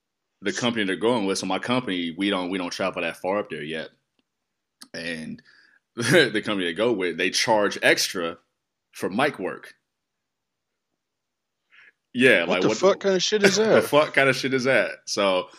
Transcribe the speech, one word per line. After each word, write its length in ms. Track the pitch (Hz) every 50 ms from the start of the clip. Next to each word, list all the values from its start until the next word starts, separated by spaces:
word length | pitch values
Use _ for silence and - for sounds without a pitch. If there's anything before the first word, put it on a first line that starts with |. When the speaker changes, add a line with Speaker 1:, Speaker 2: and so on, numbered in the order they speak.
| _ _ _ _ _ _ _ _
Speaker 1:
the 120 | - 101 98
company 320 | - - 120 117 113 107
they're 120 | 92 95
going 300 | 85 - 113 123 120 98
with, 120 | 98 95 92
so 80 | -
my 120 | 95 95 95
company, 520 | - - 123 127 123 - 95 90 87 85 80
we 120 | 80 98 101
don't, 180 | 98 92 90 87
we 80 | 95 95
don't 120 | 90 87 -
travel 300 | - 101 95 87 92 87
that 160 | 82 80 -
far 200 | - 92 95 104
up 120 | 101 -
there 120 | 82 76 76
yet. 280 | 76 80 80 76 - - _ _ _ _ _ _ _ _ _ _ _ _ _ _ _ _ _ - - -
And 460 | 87 82 85 85 80 80 78 - - _ _ _ _ _ _ _ _ _ _ _
<laughs> 20 |
the 460 | - 117 113 143 175 151 117 104 107 98
company 240 | - 107 101 90 87
I 40 | 85
go 200 | 85 107 123 120
with, 260 | 95 90 87 82 80
they 120 | 92 92
charge 480 | - - - - 113 107 104 98 92 - -
extra 560 | 127 165 - - - - 98 85 82 87 - _ _ _ _ _ _ _ _ _ _ _
for 180 | - - 95
mic 280 | 87 107 139 151 131 -
work. 360 | 98 85 67 - - - - _ _ _ _ _ _ _ _ _ _ _ _ _ _ _ _ _ _ _ _ _ _ _ _ _ _ _ _ _ _ _ _ _ _ _ _ _ _ _ _ - - - _ _ _ _ -
Yeah, 260 | 123 123 131 110 92
Speaker 2:
What 80 | 85 85
Speaker 1:
like, 140 | 90 90 -
Speaker 2:
the 60 | -
Speaker 1:
what 80 | 110 113
Speaker 2:
fuck 220 | - 190 196 190
kind 140 | - 196 190
of 60 | 185 175
shit 200 | - 214 214 202
is 140 | 202 190
Speaker 1:
<laughs> 0 |
the 80 | 196 220
Speaker 2:
that? 200 | 220 180 120 -
Speaker 1:
fuck 280 | - - 147 156 151 -
kind 140 | - 139 135
of 80 | 127
shit 160 | 131 - 135 131
is 120 | 131 120
that? 260 | 131 131 117 95 82 71 - _
So, 420 | - - - 101 98 95 90 90 - -